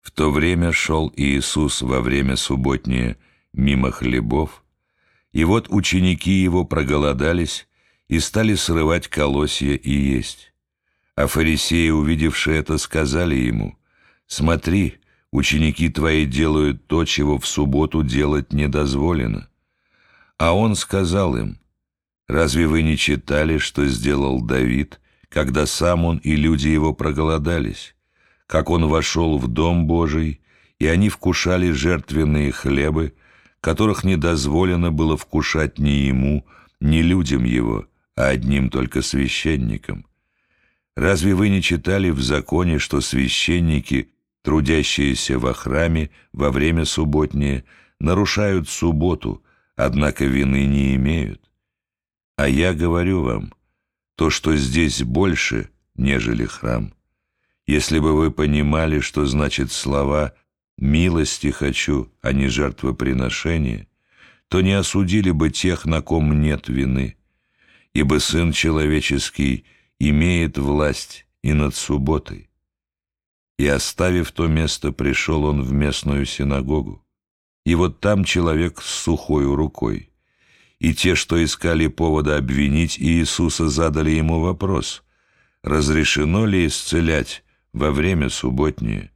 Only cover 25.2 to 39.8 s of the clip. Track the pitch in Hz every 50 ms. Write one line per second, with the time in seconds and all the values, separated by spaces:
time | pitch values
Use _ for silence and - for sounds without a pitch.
25.2 | - _ - 82 78 65 64 76 73 71 - - 82 87 87 85 85 85 85 69
26.2 | - 73 78 73 73 80 82 69 67 78 80 78 76 78 73 - - 76 71 71
27.2 | 78 78 80 80 71 82 87 78 62 52 50 - - - _ _ _ _ _ _
28.2 | _ _ _ _ _ - - 80 76 76 85 85 80 76 78 80 73 - - 82
29.2 | 85 80 76 67 64 60 58 62 78 85 87 87 82 76 82 82 82 76 73 80
30.2 | 80 78 71 - _ _ _ _ _ _ _ _ - 78 82 90 104 107 - -
31.2 | - 92 85 - - 90 90 92 90 87 80 65 67 87 87 80 - - 71 78
32.2 | 78 76 73 76 73 69 65 - - 67 69 67 69 78 78 80 78 71 - _
33.2 | _ _ _ _ _ _ _ _ - 80 80 80 107 107 98 - - 95 95 78
34.2 | 71 85 85 78 67 71 71 85 92 92 90 87 87 82 78 73 80 78 78 78
35.2 | - _ - 78 73 - - 80 78 - - - 71 71 71 71 69 67 65 64
36.2 | 65 69 73 71 - _ - - _ _ _ _ - 73 78 82 80 85 92 95
37.2 | 85 65 71 64 60 60 60 62 58 57 55 50 50 _ _ _ _ _ _ -
38.2 | 65 67 67 62 60 65 69 69 65 64 - 65 64 62 - 67 65 - - 69
39.2 | 67 64 - - - 78 80 67 62 57 52 50